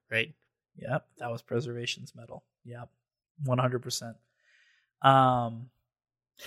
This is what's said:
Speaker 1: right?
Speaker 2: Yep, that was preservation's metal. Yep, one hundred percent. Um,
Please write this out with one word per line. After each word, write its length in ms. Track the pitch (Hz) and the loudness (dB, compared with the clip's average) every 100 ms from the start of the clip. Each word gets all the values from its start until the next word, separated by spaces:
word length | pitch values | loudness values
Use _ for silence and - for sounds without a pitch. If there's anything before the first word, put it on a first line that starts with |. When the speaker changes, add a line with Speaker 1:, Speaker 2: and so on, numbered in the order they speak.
| - | -4
Speaker 1:
right? 240 | 113 135 - _ _ _ - | -2 -2 -8 _ _ _ -12
Speaker 2:
Yep, 280 | 131 123 _ - | -4 -4 _ -12
that 120 | 120 | -8
was 100 | 117 | -8
preservation's 720 | - 117 123 120 120 - 127 - | -4 -4 -4 -6 -6 -8 -12 -18
metal. 280 | 117 - _ _ | -16 -18 _ _
Yep, 260 | 120 120 120 _ _ _ _ - | -18 -16 -18 _ _ _ _ -6
one 160 | 135 123 | 0 2
hundred 200 | 127 123 | 2 0
percent. 320 | 123 - 117 110 _ _ _ _ _ _ _ - | -4 -8 -8 -16 _ _ _ _ _ _ _ 2
Um, 680 | 135 135 131 127 117 117 127 _ _ _ _ _ _ - | 6 8 6 4 -2 -6 -14 _ _ _ _ _ _ -20